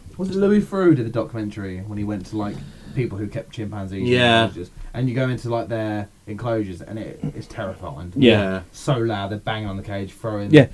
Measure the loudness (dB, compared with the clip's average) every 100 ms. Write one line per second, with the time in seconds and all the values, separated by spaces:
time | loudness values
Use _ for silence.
0 | -12 -8 -4 2 4 6 4 2 4 4
1 | 2 -2 -4 -4 -6 -6 -8 -8 -8 -6
2 | -4 -4 -6 -6 -6 -6 -12 -16 -10 -4
3 | -4 -4 -6 -8 -10 -8 -8 -6 -6 -2
4 | 2 4 6 6 4 -2 -12 -14 -10 -4
5 | -2 0 -2 -2 -2 -4 -2 -4 -4 -4
6 | -6 _ -12 -6 -2 -2 -4 -8 -12 -10
7 | -10 -8 -8 -8 -10 -8 -8 -8 -12 -12
8 | -8 4 6 6 4 -4 -8 -6 -2 0
9 | 0 -2 -4 -6 -6 -6 -6 -8 -6 -8
10 | -8 -8 -6 -6 8 8 8